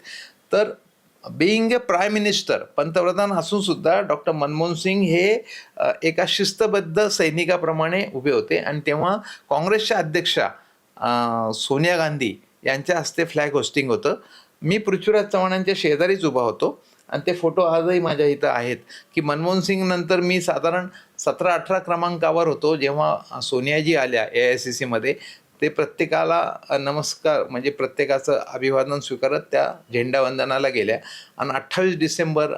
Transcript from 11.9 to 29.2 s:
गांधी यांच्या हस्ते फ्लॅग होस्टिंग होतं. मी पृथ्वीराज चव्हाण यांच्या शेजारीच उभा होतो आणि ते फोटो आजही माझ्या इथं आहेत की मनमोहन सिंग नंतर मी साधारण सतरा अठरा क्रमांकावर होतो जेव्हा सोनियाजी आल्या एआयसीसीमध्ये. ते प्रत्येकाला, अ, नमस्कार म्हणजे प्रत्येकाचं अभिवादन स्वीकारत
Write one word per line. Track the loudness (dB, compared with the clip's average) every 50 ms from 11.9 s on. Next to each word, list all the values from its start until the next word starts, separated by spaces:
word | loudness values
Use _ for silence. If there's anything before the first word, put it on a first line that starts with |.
| 2
गांधी | 2 0 0 -2 -2 -4 -4 -4 -6 -12 _ _ _ -2
यांच्या | -2 -2 -2 0 -2 -2 -2
हस्ते | -2 -2 -2 -2 -2
फ्लॅग | 0 0 0 0 0 0
होस्टिंग | 0 -2 0 -2 -2 0 0
होतं. | 0 0 0 0 -2 -2 -6 -14 -20 -20 -20 _ _ _ -2
मी | 0 0 0
पृथ्वीराज | 0 0 -2 0 2 2 2 2 2
चव्हाण | 2 0 0 2 2 0
यांच्या | 0 0 0 0
शेजारीच | 0 2 2 2 4 4 2 2 2 0
उभा | 0 0 2 2
होतो | 0 0 0 -2 -2 -2 -4 _ _ _ _ _ -8
आणि | -8 -4 -2
ते | -2 -2
फोटो | 0 0 0 2 2 2
आजही | 4 4 2 2 2 2 2
माझ्या | 2 0 0 2 2
इथं | 2 2 2 0 0
आहेत | 0 0 -2 -2 -4 -6 -8 -14 -20 -20 -20 _ _
की | -4
मनमोहन | -2 -2 -2 -2 0 0 0 0
सिंग | 0 0 0 0 0 0
नंतर | 0 0 0 0 0 2
मी | 2 2 0 0
साधारण | 0 0 -2 0 0 0 0 0 -2 -6 -10 -18 -20 _ _ -6
सतरा | -4 -4 -2 0 0 0 2
अठरा | 0 0 -2 -2 -2
क्रमांकावर | 0 -2 -2 0 0 -2 -2 0 0 2 2 2 2 2
होतो | 0 0 0 0 2
जेव्हा | 2 0 0 0 0 0 0 0 -2 -4 -10 -12 -10
सोनियाजी | -6 -4 -2 -2 0 0 0 2 2 2 2
आल्या | 2 2 2 0 0 0 0 0
एआयसीसीमध्ये. | 2 2 4 2 0 -2 -4 -6 -4 -4 -2 -2 0 0 -2 -2 -4 -8 -16 -20 -20 _ _ _ _ -2
ते | -2
प्रत्येकाला, | 0 -2 -2 -2 -2 -2 -2 0 0 0 2 2 2 0 0 -2 -4 -8 -6 -4
अ, | -4
नमस्कार | -2 -2 -2 -2 -2 -4 -4 -6 -2 0 0 0 0 0 -2
म्हणजे | -4 -4 -4 -4
प्रत्येकाचं | -2 -2 -4 -4 -2 -2 0 2 0 0 2 0 0 0 0
अभिवादन | -4 -6 -2 0 2 2 2 2 0 -2 -4
स्वीकारत | -4 -6 -4 -2